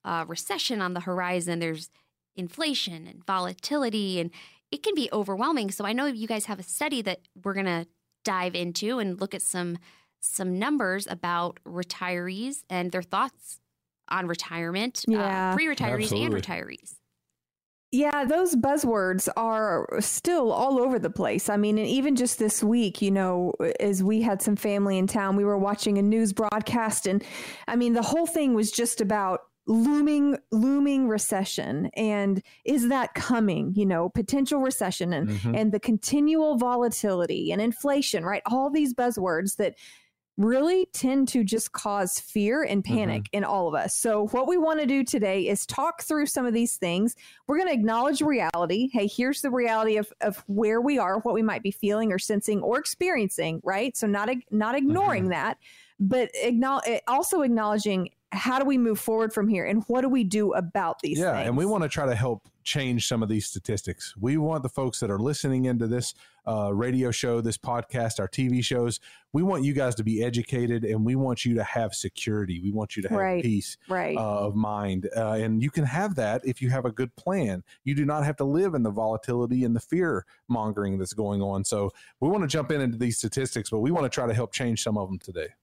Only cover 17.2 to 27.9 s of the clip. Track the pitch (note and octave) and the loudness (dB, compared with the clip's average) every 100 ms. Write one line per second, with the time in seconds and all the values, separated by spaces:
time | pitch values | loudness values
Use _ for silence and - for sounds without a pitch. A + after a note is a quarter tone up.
17.2 | _ _ _ _ _ _ _ B3+ D4 D4 | _ _ _ _ _ _ _ 2 2 2
18.2 | C4 D#4+ F4+ C4+ C#4 D4 C4+ A3 F#3 F#3 | 2 2 4 2 2 2 2 2 2 0
19.2 | - - A3+ A3 G#3+ E3+ - - G#3+ - | -2 -2 0 0 0 0 0 -2 -2 -2
20.2 | E4+ F4 A#3 - C4 C4 B3+ B3 - G#3+ | 0 2 2 2 2 2 2 0 -2 -2
21.2 | B2 B2+ - G#3 G#3 G#3+ G#3+ C4+ C#4 C4 | 0 0 0 2 2 2 2 0 2 2
22.2 | B3 - G#3+ - G#3+ A#3+ G#3 - G3 G3 | 2 0 0 2 2 2 2 0 2 2
23.2 | F#3 F3+ F3+ - E3 - G3+ F#3+ F#3+ A3 | 2 0 0 0 -2 0 0 2 2 2
24.2 | A#3 G3 - G3+ G#3+ G3+ G3+ F#3+ F#3+ A3 | 2 0 0 0 0 0 2 2 0 0
25.2 | G3 G3 G3+ G3+ G3 G#3 G#3+ G3+ G3+ A3+ | 0 2 2 2 0 0 0 2 4 4
26.2 | A3 G3 G#3 G#3+ - A#3+ A3 G#3 F#3+ G3+ | 2 2 0 0 -2 0 0 -2 0 -2
27.2 | - - - - - A#3 A#3+ | -2 -14 -14 -12 -2 2 4